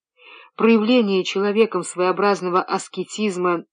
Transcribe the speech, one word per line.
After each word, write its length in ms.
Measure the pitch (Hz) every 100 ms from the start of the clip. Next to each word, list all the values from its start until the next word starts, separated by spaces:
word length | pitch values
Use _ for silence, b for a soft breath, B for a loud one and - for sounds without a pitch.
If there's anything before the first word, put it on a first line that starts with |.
| _ _ B B B -
Проявление 680 | 220 226 214 254 208 190
человеком 580 | 180 196 202 202 220 185
своеобразного 800 | 165 175 185 180 202 190 180 180
аскетизма 1040 | - 190 - - 175 - 214 180 180 170 -